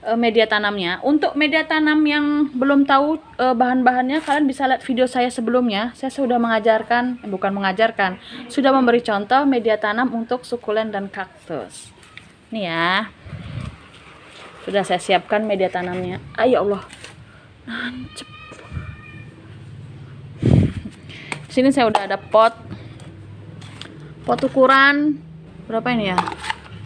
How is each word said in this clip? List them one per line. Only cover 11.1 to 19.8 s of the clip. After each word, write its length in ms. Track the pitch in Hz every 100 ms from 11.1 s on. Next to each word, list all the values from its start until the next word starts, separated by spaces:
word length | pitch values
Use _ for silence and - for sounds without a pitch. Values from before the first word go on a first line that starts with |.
| 196 185 - - 151 95 - - - - - - _ _
Nih 160 | 226 185
ya. 400 | 165 170 190 214 - - - - - - - - - - - - - - - -
Sudah 160 | 196
saya 160 | 190 180
siapkan 480 | - 180 - 208 220
media 240 | 202 180
tanamnya. 480 | 180 180 180 180 185 - -
Ay, 160 | 233
ya 80 | 220
Allah. 240 | 196 196 - - - - - - - -
Nancep. 640 | - 226 247 254 254 - - - - - - - - - - - - - - - - -